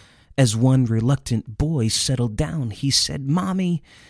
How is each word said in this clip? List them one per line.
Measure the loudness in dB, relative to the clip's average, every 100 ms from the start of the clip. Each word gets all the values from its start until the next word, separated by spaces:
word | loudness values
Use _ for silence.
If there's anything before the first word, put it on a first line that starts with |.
| -20 _ _ 2
As | 2 4
one | 4 4
reluctant | 4 2 2 0 0 -4 -4 -4
boy | -2 0 0
settled | 0 -2 0 -2
down, | -2 -4 -4 -6
he | -4 0
said, | 0 0 -4 -2
"Mommy, | -2 -2 -2 0 -2 -6 -20 -20